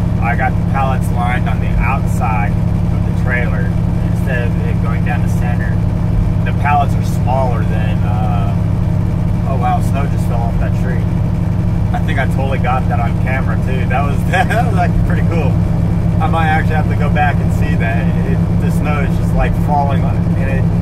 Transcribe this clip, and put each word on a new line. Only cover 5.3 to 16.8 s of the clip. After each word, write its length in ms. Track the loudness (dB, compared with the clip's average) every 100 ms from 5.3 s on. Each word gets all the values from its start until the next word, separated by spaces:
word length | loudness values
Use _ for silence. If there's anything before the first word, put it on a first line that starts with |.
| 0
center. 300 | 0 0 0 0 0 0 0 0 2 0 0
The 60 | 0
pallets 320 | 2 2 2
are 120 | 0 0 0
smaller 400 | 0 0 0 0
than, 340 | 0 0 0 0 0
uh, 1400 | 0 0 0 0 0 0 0 0 0 0 0 0 0 0
oh 80 | 0
wow, 240 | 0 0
snow 240 | 0 0 -2
just 220 | -2 0
fell 140 | 0
off 120 | 0 0
that 180 | 0 0
tree. 180 | 0 0 0 0 -2 -2 -2 -2 -2 0 0
I 80 | -2 -2
think 140 | -2
I 80 | 0 0
totally 240 | 0 0
got 280 | 0 0 0
that 100 | 0
on 180 | 0 0
camera 320 | -2 -2 0 -2 0
too. 240 | 0 0
That 140 | 0 0
was, 120 | 0
<laughs> 60 | 0
that 160 | 0 0 0 0
was, 80 | 2
like, 180 | 2 2 2
pretty 180 | 2 0
cool. 200 | 0 0 0 0 0 0 0 0 0
I 60 | 0
might 200 | 0 2
actually 260 | 2 2
have 140 | 0